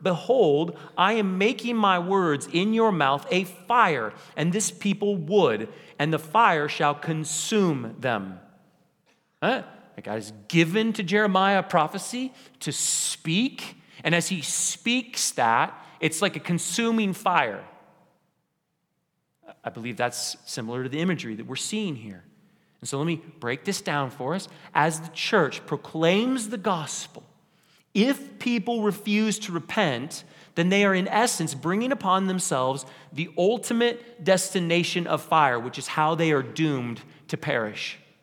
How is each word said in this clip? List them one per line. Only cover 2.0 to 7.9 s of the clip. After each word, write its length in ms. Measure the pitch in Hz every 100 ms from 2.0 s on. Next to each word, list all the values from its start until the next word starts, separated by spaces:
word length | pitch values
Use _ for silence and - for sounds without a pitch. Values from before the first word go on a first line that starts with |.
| 175 196 175 143 -
in 200 | 165 202
your 200 | 220 226
mouth 340 | 185 139 139 -
a 120 | 180
fire, 680 | 185 - - 247 214 143 110 - - -
and 160 | 156
this 180 | 180 214
people 460 | - 202 202 208 202
wood, 520 | 151 202 156 110 110 - - -
and 140 | 147
the 80 | 156
fire 480 | - 214 226 165 147
shall 260 | - 151
consume 1000 | 147 - 160 151 - - 220 185 143 117